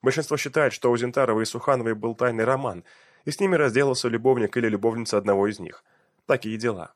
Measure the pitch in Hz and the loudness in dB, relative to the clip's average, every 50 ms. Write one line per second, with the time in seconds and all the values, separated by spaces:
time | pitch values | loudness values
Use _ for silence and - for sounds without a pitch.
0 | - 131 131 151 151 - 151 139 - 143 131 156 151 135 - - - 123 120 117 | 2 0 0 0 -2 -2 -4 -4 -4 -2 0 2 2 2 0 0 2 2 2 2
1 | 120 123 120 147 135 117 110 110 113 - - 117 117 - 139 123 113 113 110 107 | 0 -2 0 0 2 2 2 0 0 -2 -4 -4 0 0 0 2 2 -2 -4 -2
2 | 104 117 113 - 127 123 117 113 110 120 135 135 139 123 92 87 - _ - _ | -4 -6 -2 0 0 0 0 0 0 0 0 0 -2 -6 -8 -8 -14 _ -20 _
3 | _ _ _ _ _ 151 147 - 202 190 180 160 151 131 110 131 143 139 127 - | _ _ _ _ _ -10 -4 -2 0 2 2 2 2 2 2 2 2 2 0 0
4 | - 120 117 117 113 131 131 123 110 101 - 123 117 113 107 101 101 113 110 117 | -2 -2 -2 2 2 2 2 4 2 -2 0 0 0 0 0 0 0 0 -2 -2
5 | 117 - - 104 98 104 101 98 98 104 107 98 90 80 - - _ _ _ _ | -6 -2 -2 -2 2 2 2 4 2 0 0 -4 -12 -16 -16 -20 _ _ _ _
6 | _ _ _ _ _ - 147 127 - 113 110 110 113 120 110 92 82 - _ | _ _ _ _ _ -2 -2 0 0 -6 -8 -4 -4 -4 -4 -4 -10 -16 _